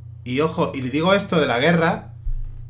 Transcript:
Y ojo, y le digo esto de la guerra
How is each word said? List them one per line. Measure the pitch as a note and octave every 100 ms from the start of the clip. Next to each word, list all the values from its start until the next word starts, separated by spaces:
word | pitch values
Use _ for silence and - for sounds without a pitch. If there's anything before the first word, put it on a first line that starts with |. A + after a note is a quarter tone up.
| - -
Y | - B2+
ojo, | D#3 E3+ D3+
y | C#3
le | B2+
digo | C#3+ E3+
esto | G3 G3+ E3+
de | C3
la | A#2+
guerra | D#3 E3+ E3 A3 - - - - - -